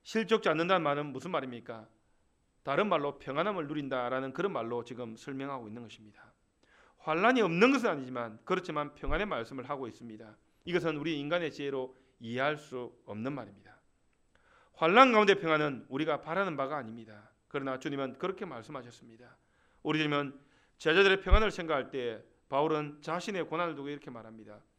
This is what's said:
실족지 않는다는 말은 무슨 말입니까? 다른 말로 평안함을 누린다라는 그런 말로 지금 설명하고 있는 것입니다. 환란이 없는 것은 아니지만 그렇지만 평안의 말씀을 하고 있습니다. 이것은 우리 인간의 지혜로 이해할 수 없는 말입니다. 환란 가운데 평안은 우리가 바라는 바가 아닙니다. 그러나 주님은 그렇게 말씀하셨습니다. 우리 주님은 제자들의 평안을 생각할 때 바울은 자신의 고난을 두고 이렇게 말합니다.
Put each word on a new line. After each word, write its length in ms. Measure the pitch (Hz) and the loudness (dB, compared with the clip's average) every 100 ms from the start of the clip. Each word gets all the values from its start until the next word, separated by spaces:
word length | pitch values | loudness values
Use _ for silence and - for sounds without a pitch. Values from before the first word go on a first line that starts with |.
실족지 460 | - 220 220 220 196 | -2 -2 2 4 4
않는다는 320 | 156 175 185 | 2 4 4
말은 260 | 151 143 147 | 4 0 -4
무슨 220 | 131 175 | -8 -4
말입니까? 560 | 170 131 120 117 113 110 _ _ _ _ _ _ _ | -4 -4 -12 -14 -16 -16 _ _ _ _ _ _ _
다른 240 | - 143 208 | -2 0 2
말로 320 | 165 143 - | 2 0 -4
평안함을 480 | - 139 190 190 143 | -4 -2 0 -2 -4
누린다라는 680 | 151 139 127 123 131 135 | -6 -2 -2 -2 -2 -4
그런 180 | 131 180 | -4 -2
말로 320 | 127 117 120 | -2 -4 -6
지금 320 | 117 120 117 | -8 -10 -10
설명하고 520 | 113 - 135 139 135 107 | -12 -10 -8 -8 -8 -10
있는 140 | 113 | -14
것입니다. 500 | 113 110 107 - - _ _ _ _ _ _ _ | -16 -18 -20 -20 -20 _ _ _ _ _ _ _
환란이 440 | - 160 220 262 | -2 4 6 6
없는 300 | 190 170 240 | 4 6 6
것은 180 | 277 226 | 6 2
아니지만 500 | 151 127 127 117 107 | 0 -4 -6 -6 -10
그렇지만 500 | - 185 180 151 147 | -2 -2 -2 -4 -6
평안의 300 | - 135 156 208 | -6 -2 0 0
말씀을 420 | 135 113 135 120 | -4 -6 -10 -8
하고 180 | 139 120 | -6 -8
있습니다. 500 | - 120 107 110 110 _ _ | -12 -16 -16 -18 -20 _ _
이것은 320 | - 175 160 151 | -2 0 0 -2
우리 220 | 156 151 | -4 -4
인간의 320 | 143 175 160 | -2 -2 -2
지혜로 440 | - 143 135 127 - _ _ | -6 -6 -4 -6 -12 _ _
이해할 380 | 117 123 143 151 | -8 -2 0 -2
수 360 | 151 127 120 - | -8 -10 -10 -14
없는 280 | - 107 120 | -12 -6 -6
말입니다. 460 | 143 104 98 - - _ _ _ _ _ _ _ _ _ | -6 -10 -18 -20 -20 _ _ _ _ _ _ _ _ _
환란 380 | - 165 208 262 | 2 6 8 8
가운데 240 | 220 202 | 8 6
평안은 500 | 190 165 156 151 123 - | 4 4 2 2 -2 -6
우리가 320 | 131 156 143 | -4 -2 -2
바라는 360 | 156 170 196 143 | -2 -2 -2 -2
바가 200 | 135 147 | -4 -4
아닙니다. 540 | 113 117 110 104 104 _ _ | -8 -14 -18 -20 -20 _ _
그러나 320 | 143 135 131 | -6 -4 -4
주님은 380 | 156 139 135 - | -4 -4 -4 -4
그렇게 280 | 180 185 | -6 -6
말씀하셨습니다. 920 | 190 123 110 147 120 - 123 113 123 _ _ _ _ _ | -10 -10 -12 -14 -14 -20 -20 -20 -20 _ _ _ _ _
우리 160 | 147 156 | -2 0
주님은 380 | 151 143 139 139 _ _ _ _ | 2 0 -2 -8 _ _ _ _
제자들의 440 | 156 170 196 190 | 4 6 6 4
평안을 300 | 190 214 214 | 6 6 6
생각할 380 | 190 165 147 120 | 0 -2 -2 -2
때 320 | 135 120 107 - _ _ | -4 -4 -6 -14 _ _
바울은 500 | 135 156 156 147 147 | 0 2 0 -2 -10
자신의 440 | 156 170 175 190 | -8 -6 -4 -4
고난을 300 | 156 156 175 | -4 -2 -4
두고 140 | 156 139 | -4 -8
이렇게 200 | 143 143 | -10 -12
말합니다. 500 | 120 110 113 104 104 _ | -16 -16 -18 -18 -20 _